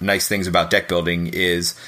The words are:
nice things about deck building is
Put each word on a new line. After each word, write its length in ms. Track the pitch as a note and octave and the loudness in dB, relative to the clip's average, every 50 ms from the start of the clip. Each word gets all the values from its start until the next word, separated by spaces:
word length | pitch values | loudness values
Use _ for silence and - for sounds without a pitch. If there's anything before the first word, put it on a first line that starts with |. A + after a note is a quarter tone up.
nice 260 | F#2 G2 G2 G2 - | -2 0 0 0 0
things 220 | - G#2+ G2+ F#2+ F#2 | -2 -2 -2 0 2
about 220 | E2+ F2 E2+ E2+ | 2 2 2 4
deck 180 | - G2+ F#2+ - | 2 0 2 2
building 400 | F2+ F2 E2 E2+ F2 F2 E2+ E2 | 0 0 0 0 0 -2 -2 -4
is 500 | F2 - F#2 F2+ F2 F2 F2 E2+ - - - | -2 -2 0 0 0 0 0 -4 -6 -8 -12